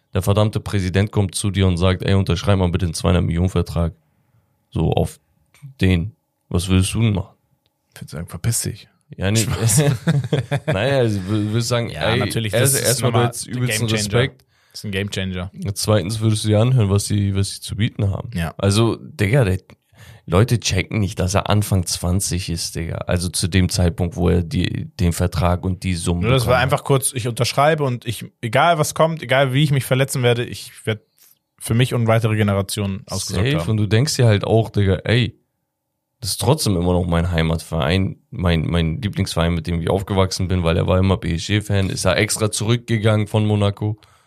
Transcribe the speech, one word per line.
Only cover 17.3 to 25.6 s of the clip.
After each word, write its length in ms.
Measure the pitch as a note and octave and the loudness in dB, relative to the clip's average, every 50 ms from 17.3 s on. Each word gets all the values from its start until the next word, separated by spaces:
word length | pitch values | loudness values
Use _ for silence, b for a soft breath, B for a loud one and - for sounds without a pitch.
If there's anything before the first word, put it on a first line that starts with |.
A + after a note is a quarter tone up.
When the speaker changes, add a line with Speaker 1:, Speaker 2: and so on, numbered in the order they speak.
| G2 | 0
Speaker 1:
was 160 | G2 G2 - - | 0 -2 -2 -4
sie 60 | - | -10
zu 140 | - - - | -10 -10 -4
bieten 360 | G2+ G#2 - - - G#2+ G2 | -4 -2 -2 -2 -2 -2 -2
haben. 180 | F#2+ - - - A#2 | -2 -4 -6 -8 -6
Speaker 2:
Ja. 200 | F3 E2+ E2+ - - | -6 -6 -6 -4 -2
Speaker 1:
Also, 400 | - G2 G2+ G#2+ A#2 A2+ F2+ - | 0 2 4 4 2 2 0 -2
Digga, 460 | - A#1+ - - G2+ G2 A2 D3 B2 | -8 -14 -6 -4 0 2 2 2 2
der, 140 | F#2 F#2 - - - - _ _ _ B B B B B B B | 2 0 -2 -4 -12 -20 _ _ _ B B B B B B B
Leute 340 | - E2 F2+ A2+ B2 B2 G2 | 0 2 4 4 4 2 0
checken 400 | - - - F#2+ F#2 - - A2 | 0 -2 -2 -2 -2 -2 -2 -2
nicht, 200 | G2+ F2+ - - | -2 -2 -2 -2
dass 160 | E2+ F#2 F#2+ | -2 0 0
er 140 | F#2+ - - | 0 0 2
Anfang 360 | G2+ G#2 G#2 - G#2 F#2+ F2 | 2 0 2 2 0 0 0
zwanzig 640 | - - - - F2 F2+ G2 - - F2+ F2 F2+ - | -2 -4 -4 -2 -2 0 0 0 -2 -4 -4 -4 -4
ist, 260 | E2 D#2+ - - - | -6 -6 -6 -8 -6
Digga. 220 | D2+ E2 E2 - - | -8 -6 -6 -6 -6
Also 320 | - - - F2+ E2+ F2+ | -4 -2 -2 -2 -2 -4
zu 180 | - - - F2 | -4 -4 -4 2
dem 220 | E2 F#2+ F2+ F2+ | 2 2 2 4
Zeitpunkt, 480 | - - F2 F2 E2 - F#2 E2+ - - | 2 2 0 0 0 0 -4 -4 -2 0
wo 100 | F2 F2 | 2 2
er 160 | F2 F2 F2 | 2 2 0
die, 460 | D#2+ - F2+ F2+ - - - D2+ D#3+ - - | 0 -2 -2 -2 -2 -4 -6 -8 -10 -4 -2
den 140 | F#2 F2 E2 | 0 0 0
Vertrag 500 | - F2+ F2 - - - F2 F2+ F2 | 0 -2 -2 0 0 0 0 0 0